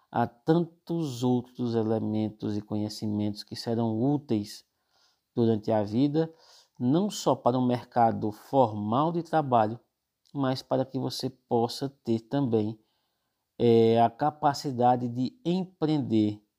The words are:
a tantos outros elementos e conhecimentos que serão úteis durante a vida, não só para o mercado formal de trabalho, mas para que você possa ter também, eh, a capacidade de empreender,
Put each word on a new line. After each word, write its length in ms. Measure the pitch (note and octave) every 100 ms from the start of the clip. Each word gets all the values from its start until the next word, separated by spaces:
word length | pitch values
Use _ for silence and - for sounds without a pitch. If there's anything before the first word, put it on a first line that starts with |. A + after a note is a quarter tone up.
| _
a 160 | A#2 A#2
tantos 960 | _ - E3 E3 _ - E3+ D3+ A#2+
outros 520 | B2+ B2 A#2+ - A#2+ A2+
elementos 800 | A2 A2 G#2+ G#2+ G#2+ - A2 G#2
e 40 |
conhecimentos 800 | - G#2+ G#2 - G#2+ G#2 G#2+ G#2
que 140 | - A#2+
serão 420 | A#2+ A#2 A2+ A2
úteis 680 | C3+ D3 D3 G#2+ G#2 - _ _ _ _ _ _ _
durante 380 | B2+ A2+ G#2+ A2+
a 100 | G#2+
vida, 480 | G2+ A2+ D3 D#3 D#3+ - _ - _ -
não 320 | B2 D#3+ G#3
só 280 | - - C3+
para 200 | A#2+ B2+
o 80 | B2
mercado 680 | B2 - B2 A2+ G2+ G#2+
formal 800 | - - C#3 A2+ G#2+ G#2 B2 D#3+
de 100 | E3+
trabalho, 560 | D#3+ D#3+ C#3 A#2+ G#2+ A#2+ _ _ _ _ _
mas 280 | C#3+ C3 C3
para 220 | - C3
que 160 | C3 C3
você 300 | B2+ - C3
possa 580 | - - A#2+ A#2 - C3+ _
ter 160 | - A2+
também, 580 | - C#3 C3 A2 G#2+ A2 _ _ _ _ _ _ _ -
eh, 440 | A#2+ A#2 A2+ A#2
a 80 | A#2
capacidade 1000 | - D3 D3 D3 C#3 D3 A#2+ B2 B2+ B2
de 320 | A#2+ B2+ _ E3
empreender, 1000 | F#3 F#3 - D3+ D3+ A#2 A2 G#2+ G#2 _